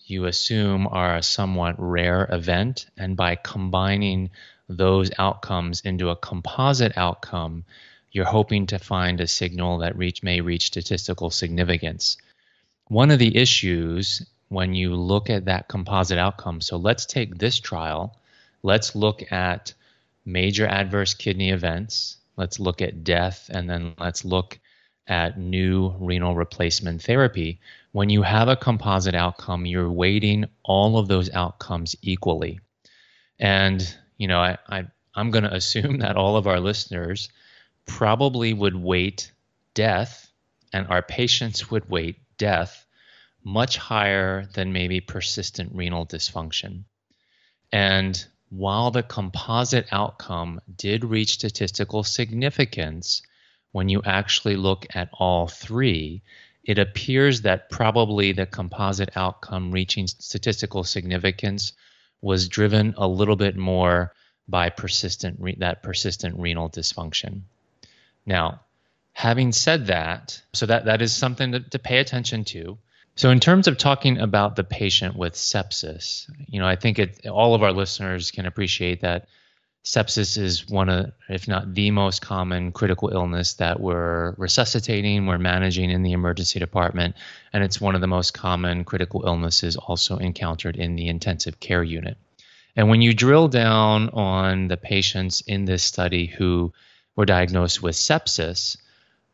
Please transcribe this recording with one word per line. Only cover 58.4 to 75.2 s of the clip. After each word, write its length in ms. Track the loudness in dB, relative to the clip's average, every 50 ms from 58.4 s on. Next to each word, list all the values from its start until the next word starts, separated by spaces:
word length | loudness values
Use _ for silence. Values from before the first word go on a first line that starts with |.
| -2 -4
composite 640 | -4 -8 -8 -8 -6 -4 -2 -2 0 -2 -2 -4 -2
outcome 560 | -2 -2 -2 -4 -6 -10 -8 -6 -6 -4 -2
reaching 360 | -2 -2 0 0 -2 -2 -2 -4
statistical 760 | -6 -8 -10 -8 -8 -4 -2 -2 -2 -2 -4 -6 -4 -4 -4
significance 880 | -4 -4 -4 -4 -2 -2 0 0 0 0 0 -2 -4 -2 -2 -4 -6 -8 _ _ _ _ _ _ _ _ _
was 260 | -2 0 0 2 0 0
driven 480 | 0 2 2 4 4 4 4 2 2 0
a 100 | 0 2
little 280 | 2 2 4 4 4
bit 200 | 4 2 2 0
more 560 | 0 0 0 2 4 4 4 4 4 2 0 -6 _ _ _ _ _ _ -2
by 220 | 0 0 0 0
persistent 680 | -2 -4 -6 -4 -4 -4 -4 -4 -6 -6 -6 -8 -8 -6
re-, 180 | -6 -8 -6 -2
that 240 | -2 -2 -4 -4 -6
persistent 560 | -8 -6 -4 -4 -4 -4 -4 -6 -6 -6 -4
renal 300 | -4 -4 -2 -2 -4 -6
dysfunction. 720 | -6 -6 -6 -6 -6 -6 -8 -6 -6 -6 -6 -6 -8 -12 -14 -16 _ _ _ _ _ _ _ -20 _ _ _ _ _ _ -4
Now, 360 | -2 0 0 0 0 -4 -8 _ _ _ _ _ _ _ _ _ _ -8
having 380 | 0 2 2 4 4 4 2
said 360 | 2 2 2 2 2 2 2 0
that, 540 | 0 0 -2 -2 -6 -8 -10 -14 -18 -18 -14 _ -6
so 120 | -2 0
that, 200 | 2 2 2 4
that 180 | 4 2 2 2
is 120 | 0 0
something 360 | 0 0 -2 0 0 -2 -2
to, 80 | -2 -4
to 180 | -6 -6 -8 -6
pay 220 | -2 2 2 2
attention 460 | 2 2 0 -4 -4 -2 -4 -4 -4
to. 340 | -6 -8 -10 -10 -10 -12 -14 _ _ _ _ _ _ _ 4
So 120 | 6 8
in 100 | 8 8
terms 280 | 8 8 8 8 8 6
of 100 | 4 4
talking 400 | 4 2 2 4 4 2 2 2
about 380 | 2 2 2 4 2 2 0
the 80 | -2 -4
patient 520 | -4 -4 -4 -2 0 0 0 0 -2 -4
with 200 | -4